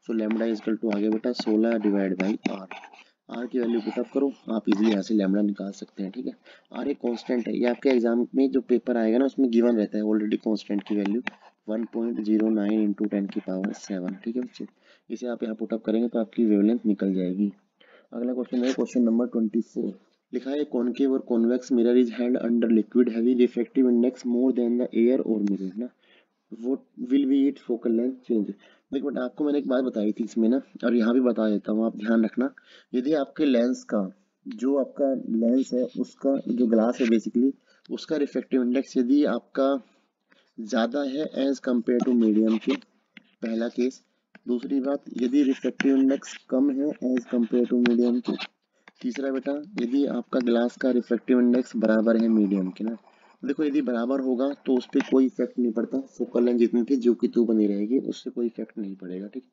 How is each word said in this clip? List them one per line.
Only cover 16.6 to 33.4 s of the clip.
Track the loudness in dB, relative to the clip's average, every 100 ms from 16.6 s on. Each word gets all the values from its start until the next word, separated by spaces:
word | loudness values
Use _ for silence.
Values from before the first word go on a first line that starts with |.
| 4 2 0
निकल | 0 0
जाएगी। | 0 -2 0 -2 -4 _ _ _ -20 _
अगला | -6 -4
question | -4 -4 -2
है | -2
question | -2 -2 0
number | 2 2 0
ट्वेंटी | 0 0 -2
फ़ोर, | -4 -6 -8 -8 _ _ _
लिखा | -8 -4
है | -4 -2
concave | -2 -2 0 0
और | 0 0
convex | 2 2 0 0
mirror | 2 4 4
is | 2 0
held | -2 -2
under | 0 0 4
liquid | 2 4 2 2 2
having | 0 4
refractive | 2 2 -2 2 2
index | 4 2 0 -4
more | 0 0 0
than | 0 0
the | 0 2
air | 2 2
or | 0 0
mirror | 0 -2 -4 -8
ना, | -12 _ _ _ _ _ _
what | -10 -6 -6 _ -14 0
will | 0 4
be | 4 2
its | 0 -6
focal | -4 0 0
length | 0 -6 -2
change? | -2 -2 -8 _ _ _
देखो | -6 -4
बेटा | -4
आपको | -6 -4
मैंने | -2 -2
एक | 0
बात | -2
बताई | 0 -2 -2
थी | -2
इसमें | -4 0 2
ना, | 2 -2 -6
और | 0
यहाँ | 2 2
भी | 2
बता | 2 2 0
देता | 0 -2
हूँ, | -2 -2
आप | -4
ध्यान | 0 2
रखना। | 2 -2 -4 -6 _ -20 _
यदि | -4 0
आपके | -2 -2 0